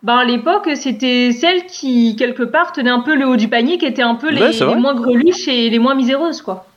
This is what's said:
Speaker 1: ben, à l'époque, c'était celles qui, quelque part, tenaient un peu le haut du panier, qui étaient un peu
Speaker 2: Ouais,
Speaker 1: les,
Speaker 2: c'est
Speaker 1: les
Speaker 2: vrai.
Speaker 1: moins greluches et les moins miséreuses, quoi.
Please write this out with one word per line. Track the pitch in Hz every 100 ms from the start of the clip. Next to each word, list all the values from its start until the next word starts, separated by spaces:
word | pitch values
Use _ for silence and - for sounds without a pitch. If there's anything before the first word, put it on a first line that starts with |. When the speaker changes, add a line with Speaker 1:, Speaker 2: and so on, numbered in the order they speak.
Speaker 1:
ben, | - 240
à | 247
l'époque, | 240 269 392 370
c'était | 285 269 208 254 247 247
celles | 240 339 359 349
qui, | - 269 247 233 214
quelque | 254 247
part, | 240 311 349
tenaient | - 247
un | 247
peu | 247 311
le | 269
haut | 254
du | 214
panier, | 233 240 359
qui | 302
étaient | 247
un | 240 233
peu | 302
Speaker 2:
Ouais, | 311 -
Speaker 1:
les, |
Speaker 2:
c'est | 269 131
Speaker 1:
les |
Speaker 2:
vrai. | 233
Speaker 1:
moins | 262 262
greluches | 240 240 311 359 -
et | 254 233
les | 226
moins | 240
miséreuses, | 269 247 269 330 262
quoi. | - 185 -